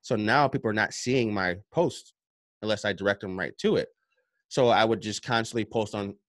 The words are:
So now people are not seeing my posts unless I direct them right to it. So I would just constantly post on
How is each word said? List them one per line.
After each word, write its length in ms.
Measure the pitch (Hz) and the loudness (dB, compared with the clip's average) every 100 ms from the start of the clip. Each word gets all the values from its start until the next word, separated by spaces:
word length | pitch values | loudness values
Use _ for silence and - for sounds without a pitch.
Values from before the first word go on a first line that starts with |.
So 140 | - 113 | -2 -2
now 320 | 107 131 143 | 4 4 4
people 240 | 139 113 | 2 -2
are 20 | |
not 220 | 107 104 - | 0 -2 -2
seeing 360 | - 131 113 | -2 0 0
my 260 | 104 92 90 - | 0 -2 -4 -6
posts 420 | - 170 - - _ _ _ _ _ | -2 -2 -2 -18 _ _ _ _ _
unless 220 | 107 104 104 | -4 -2 -2
I 80 | |
direct 280 | 92 98 101 | 0 0 0
them 160 | 101 92 | -4 -6
right 180 | 82 - | -6 -2
to 160 | 214 151 | 0 0
it. 140 | - _ _ _ _ _ _ | -2 _ _ _ _ _ _
So 200 | - 123 | 2 4
I 140 | 117 | 4
would 180 | 113 110 | 4 2
just 200 | 107 101 | -2 -8
constantly 440 | - 117 113 117 104 | -2 -2 0 -4 -4
post 280 | 117 104 | -4 -4
on 220 | 107 101 98 | -4 -8 -10